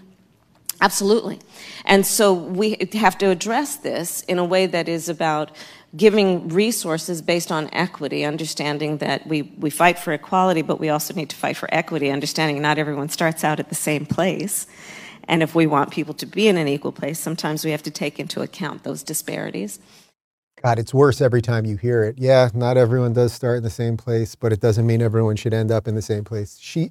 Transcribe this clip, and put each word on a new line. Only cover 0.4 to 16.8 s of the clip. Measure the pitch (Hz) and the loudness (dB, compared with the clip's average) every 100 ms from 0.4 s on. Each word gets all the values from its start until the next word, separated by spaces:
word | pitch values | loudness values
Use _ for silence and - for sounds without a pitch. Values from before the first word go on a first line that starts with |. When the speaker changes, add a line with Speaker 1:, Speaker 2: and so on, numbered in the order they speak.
| _ _ - - | _ _ -16 0
Speaker 1:
Absolutely. | 196 - 202 226 226 - - - - - | 0 2 2 2 0 -10 -16 -20 -20 -6
And | - 196 196 | 4 4 4
so | - 208 | 4 4
we | 180 156 185 214 - 185 | 4 0 -2 0 0 -4
have | 214 196 - | 0 2 2
to | 196 | 2
address | 175 202 240 285 - | 0 0 -2 -2 -6
this | - 123 170 - - | -6 -4 -4 -6 -4
in | 180 | -2
a | 175 | 2
way | 185 185 | 2 2
that | 170 160 | 0 -2
is | 165 170 | -4 -4
about | 156 160 151 151 - - - _ 156 | -2 0 0 -4 -10 -20 -20 _ 4
giving | 214 214 190 175 165 | 6 6 4 2 0
resources | 170 220 226 175 160 170 170 | 2 2 0 -2 -4 -4 -4
based | 151 175 170 | -2 -2 0
on | 160 156 | -4 -2
equity, | - 175 - 139 147 | -2 -2 -4 -6 -4
understanding | 147 156 156 - 147 147 151 151 | -2 -4 -6 -6 -4 -2 -4 -2
that | 147 139 - | -2 -4 -2
we, | 156 - - | -4 -4 -6
we | 151 | -4
fight | - 175 175 | 4 4 4
for | - | -2
equality, | 147 - 185 185 165 | -6 0 2 4 2
but | 147 175 | 0 -2
we | 156 | -2
also | 151 - 165 | -2 -4 -8
need | 143 | -8
to | - | -6
fight | 139 - | -6 -4
for | - | -2
equity, | - - 160 139 | -2 -2 -2 -2
understanding | 139 143 - 156 143 | -2 -4 -2 -2 0
not | 151 151 | 0 0
everyone | 151 143 151 | -2 -4 -6
starts | - 165 160 | -2 -2 0
out | 151 147 | -2 -2
at | - | -4
the | 165 | -6
same | - 147 151 | -2 -2 -2
place. | - 185 - 202 - - - - - - - - | -2 0 -2 -4 -6 -8 -16 -20 -20 -20 -14 -2
And | 165 | 0
if | 160 165 | 2 2
we | 156 | 2
want | 147 - | 2 0
people | - 151 | -4 -8
to | 151 - | -10 -8
be | 185 214 | 0 2
in | 180 | 2
an | 147 | 2
equal | 143 | -2